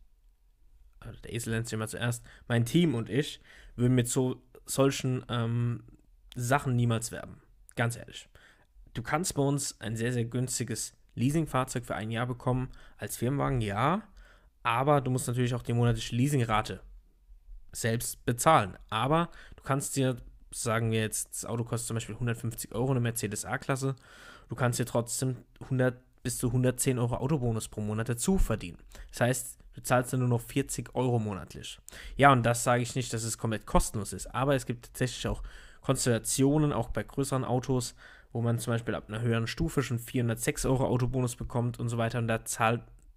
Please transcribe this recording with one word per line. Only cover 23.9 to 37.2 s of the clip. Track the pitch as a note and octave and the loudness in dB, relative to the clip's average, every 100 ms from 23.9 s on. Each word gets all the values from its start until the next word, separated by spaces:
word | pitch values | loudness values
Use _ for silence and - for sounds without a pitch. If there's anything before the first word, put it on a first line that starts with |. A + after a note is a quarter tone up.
| C3 - - - - - | -4 -10 -20 -20 -18 -10
du | |
kannst | B2 B2 A#2+ | 0 0 2
dir | B2 | 0
trotzdem | B2 A#2 - C3 B2 - - - | 0 -2 -2 -2 -4 -10 -14 -4
hundert | B2+ B2+ B2 _ _ | 2 2 0 _ _
bis | B2+ - | -8 -2
zu | B2+ | 0
hundertzehn | B2 B2+ B2 - B2 | 2 2 2 2 2
Euro | A#2+ B2 | 2 0
Autobonus | B2 D#3 B2 A2 - | 0 0 0 -2 -4
pro | - | -6
Monat | G#2 G#2+ A#2 | -4 -2 -2
dazu | A#2+ - F#3+ | -2 2 2
verdienen. | - A2 F2 D#2+ - - - | 2 0 -4 -14 -18 -18 -10
Das | - | 0
heißt, | A#2+ B2+ - - - | 2 0 -4 -12 -18
du | - | -8
zahlst | - B2+ B2 | 2 2 2
dann | C3 | 2
nur | B2 | 2
noch | A#2+ | 2
vierzig | - C#3 C#3 - A#2 | 0 -2 -2 -4 -6
Euro | - B2+ A#2+ | 0 2 2
monatlich. | A2 F#2+ - - - - - - - - | 0 -6 -10 -14 -14 -16 -18 -18 -8 6
Ja, | C#3 | 8
und | B2+ | 8
das | A2+ A#2+ | 6 2
sage | - A#2+ | 2 2
ich | A#2+ | 2
nicht, | C#3 A#2+ | -4 -4
dass | A2+ | -4
es | A2+ - | -4 -4
komplett | A2+ G#2+ | -4 -4
kostenlos | - F3+ - A2 G2 | 2 2 2 -2 -6
ist, | F#2 - | -8 -8
aber | A#2 C#3 | -2 0
es | C3+ A#2+ | 0 -2
gibt | A#2+ - | -8 -8
tatsächlich | - B2+ - A2+ | -4 -4 -2 -4
auch | G#2+ - - - - | -4 -8 -14 -20 -6
Konstellationen, | - C3 - A2+ - - C3+ D3+ D3 | -2 0 2 0 0 4 4 6 4
auch | A2+ A#2 | 2 -2
bei | - | -4
größeren | G#2 - | -4 -4